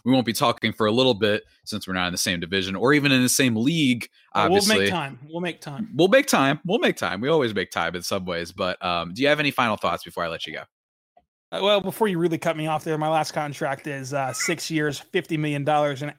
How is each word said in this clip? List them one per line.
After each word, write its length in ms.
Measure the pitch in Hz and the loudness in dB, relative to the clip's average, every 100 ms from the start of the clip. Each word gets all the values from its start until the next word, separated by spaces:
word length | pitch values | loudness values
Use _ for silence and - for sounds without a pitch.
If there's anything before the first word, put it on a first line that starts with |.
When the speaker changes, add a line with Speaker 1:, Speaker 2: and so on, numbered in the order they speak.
| 117 | 2
Speaker 1:
we 60 | |
won't 120 | 131 | 2
be 80 | 113 | 2
talking 400 | 113 135 123 113 | 0 0 0 -2
for 140 | 104 107 | 0 2
a 60 | |
little 220 | 113 131 | 4 4
bit 280 | 104 107 104 - _ - | 4 2 0 -4 _ -10
since 200 | 104 - | -10 -6
we're 60 | |
not 140 | 92 90 | -2 -2
in 60 | |
the 60 | 87 | -2
same 220 | - 87 | -2 -2
division 340 | 82 98 95 | -2 -2 -2
or 200 | 95 117 | 0 4
even 180 | 147 139 | 4 4
in 80 | 131 | 4
the 60 | 127 | 4
same 260 | - 135 | 2 2
league, 540 | 110 120 170 139 120 - _ _ | 2 2 2 2 2 -2 _ _
Speaker 2:
Oh, 140 | - 104 | 0 4
we'll 40 | |
make 100 | 190 | 4
Speaker 1:
obviously. 260 | 196 214 196 | 4 4 2
Speaker 2:
time. 300 | 185 139 131 143 | 0 -4 -10 -12
We'll 120 | 165 | -8
make 180 | 180 156 | -6 -8
time. 300 | - 139 110 | -12 -10 -6
Speaker 1:
We'll 140 | 127 185 | 2 6
make 180 | 254 277 | 6 4
time. 340 | 214 135 151 | 4 4 2
We'll 140 | - 262 | -2 0
make 180 | 302 - | 0 0
time. 240 | 92 92 | -2 -2
We 80 | 127 | 0
always 260 | 160 123 | 2 2
make 160 | 101 90 | 0 -4
time 240 | - 85 | -2 -2
in 60 | 87 | -4
some 220 | 87 101 | -4 -4
ways. 260 | 92 85 85 | -4 -6 -6
But, 300 | - 92 92 | -4 -4 -2
um, 300 | 92 87 85 | -2 -2 -4
do 80 | 95 | -2
you 80 | 139 | 0
have 120 | 151 | 2
any 100 | 147 | 0
final 260 | 131 120 104 | 0 0 0
thoughts 260 | 95 85 | -2 -4
before 200 | - 87 | -6 -6
I 40 | 85 | -6
let 180 | 82 - | -6 -10
you 80 | |
go? 80 | 78 - _ _ _ _ _ _ _ - | -12 -14 _ _ _ _ _ _ _ -10
Speaker 2:
Uh, 100 | - | -2
well, 180 | 196 208 | 2 2
before 280 | 190 - 220 | 0 0 0
you 100 | 175 | 2
really 180 | 170 160 | 0 0
cut 220 | 170 160 | -2 -2
me 80 | 156 | -2
off 180 | 156 | -4
there, 140 | 165 156 | -2 -2
my 100 | 151 | 0
last 240 | 160 151 | 0 0
contract 540 | - 151 135 151 139 156 | -4 -6 -4 -4 -4 -6
is, 260 | 139 127 | -8 -6
uh, 220 | 139 131 | -4 -4
six 360 | 127 - 170 - | -4 -4 -4 -2
years, 280 | 160 151 135 | -2 -2 -4
fifty 400 | - 180 - 156 | -4 -4 -2 -2
million 260 | 151 147 | -2 -2
dollars, 380 | 143 151 147 135 | 2 2 2 -2
an 100 | 147 | -8